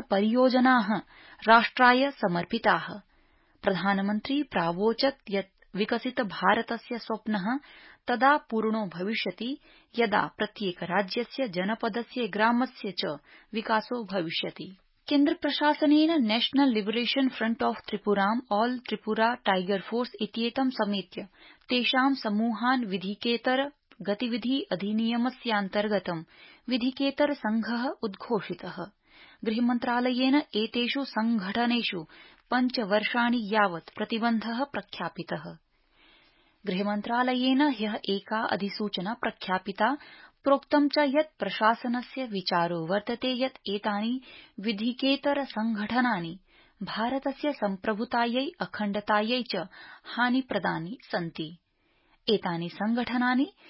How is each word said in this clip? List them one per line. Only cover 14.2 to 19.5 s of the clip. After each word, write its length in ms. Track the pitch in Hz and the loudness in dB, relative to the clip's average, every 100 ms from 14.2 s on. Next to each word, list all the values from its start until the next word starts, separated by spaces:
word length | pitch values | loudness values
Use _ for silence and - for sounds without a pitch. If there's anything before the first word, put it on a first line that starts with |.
| 165 165 175 - 165 190 _ _ - | -4 -4 -6 -8 -14 -16 _ _ 0
केन्द्र 260 | 294 294 | 4 4
प्रशासनेन 920 | 339 302 - 302 294 302 302 311 330 | 2 -2 0 0 2 6 6 6 4
नेशनल 440 | 226 220 233 269 277 | 2 2 2 4 4
लिबरेशन 600 | 214 202 220 233 - 269 | 4 0 -2 0 2 0
फ्रंट 340 | - 226 233 | 0 -2 0
ऑफ 140 | 233 226 - | 0 -2 -6
त्रिपुराम 520 | 208 - 202 196 233 - | -4 0 2 2 0 0
ऑल 260 | 202 233 247 | 0 2 -2
त्रिपुरा 560 | - 214 - 214 226 | -6 -6 -4 0 2
टाइगर 460 | 247 - | 2 0